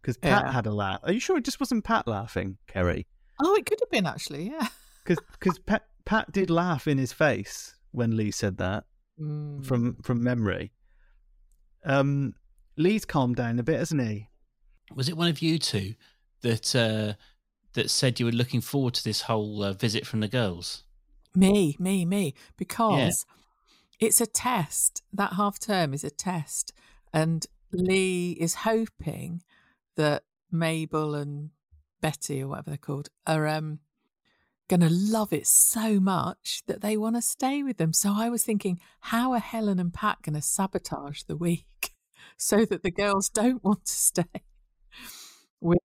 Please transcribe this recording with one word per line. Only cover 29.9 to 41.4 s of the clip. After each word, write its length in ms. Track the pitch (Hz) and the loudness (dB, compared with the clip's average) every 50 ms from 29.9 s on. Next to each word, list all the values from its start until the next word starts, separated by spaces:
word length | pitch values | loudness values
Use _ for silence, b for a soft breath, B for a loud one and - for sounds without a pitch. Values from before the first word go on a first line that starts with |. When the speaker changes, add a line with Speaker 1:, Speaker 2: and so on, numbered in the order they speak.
| _ | _
Speaker 2:
that 280 | - 151 151 147 - _ _ _ _ _ _ | 0 2 2 2 0 _ _ _ _ _ _
Mabel 640 | - 165 165 160 160 160 160 151 - 156 156 151 147 | -2 0 0 0 0 -2 -4 -2 -2 -2 -2 0 -2
and 360 | 147 143 143 143 143 147 151 _ _ _ _ - - _ _ _ _ | -4 -6 -6 -8 -10 -10 -12 _ _ _ _ -20 -20 _ _ _ _
Betty, 420 | - 156 147 - - - 147 135 | -4 -4 -4 -4 -8 -6 -6 -6
or 60 | 135 135 | -6 -6
whatever 220 | 143 - 151 - | -8 -10 -8 -10
they're 60 | 147 143 | -10 -10
called, 300 | - - 143 139 143 - _ _ _ | -6 -6 -6 -6 -8 -10 _ _ _
are, 200 | - 160 156 151 | 0 0 0 2
um, 340 | 151 156 156 156 156 151 151 _ _ _ _ _ _ _ _ _ _ _ _ _ _ _ _ _ _ | 0 0 -2 -4 -6 -8 -10 _ _ _ _ _ _ _ _ _ _ _ _ _ _ _ _ _ _
gonna 200 | 185 180 170 160 | 4 6 6 6
love 420 | 165 175 196 214 220 220 214 - | 6 4 2 2 2 0 0 0
it 140 | - 147 - | -2 -2 2
so 520 | - - - - - - 233 220 226 214 202 | 4 6 6 6 6 4 0 0 2 4 4
much 600 | 185 196 190 170 135 - - _ _ - - - - | 4 4 2 2 0 -2 -6 _ _ -8 -8 -8 -6
that 140 | - - - | -6 -6 -4
they 140 | - 208 214 | -2 -2 -2
wanna 260 | 214 214 226 226 240 | 0 0 0 -2 0
stay 400 | 226 - - _ - 262 277 285 | -2 -2 -4 _ -2 -2 0 0
with 140 | 285 269 254 - | -2 -4 -2 0
them. 140 | 165 160 | 0 2
So 200 | 165 - - 202 | 2 2 2 2
I 160 | 202 208 226 233 | 2 2 0 -2
was 140 | 240 226 - | 0 -2 0
thinking, 360 | - 220 202 - 202 180 175 b b b b | 0 0 0 0 -2 -4 -4 b b b b
how 320 | - - - 226 247 262 | -8 -2 0 2 2 2
are 60 | 254 233 | 2 0
Helen 400 | 208 - - 226 220 208 196 185 | -2 -4 -4 -2 0 0 2 2
and 140 | 185 175 175 | 0 -2 -4
Pat 280 | - - 208 - _ | -2 -2 -2 -2 _
gonna 200 | - - 151 151 | -4 -6 -4 -4
sabotage 800 | 143 - - - 196 190 - 185 - - - 139 143 143 143 - - | -2 -2 -2 0 -2 -2 -2 -4 -6 -4 -8 -8 -8 -10 -12 -12 -8
the 120 | - 156 | -8 -6
week 580 | 151 | -2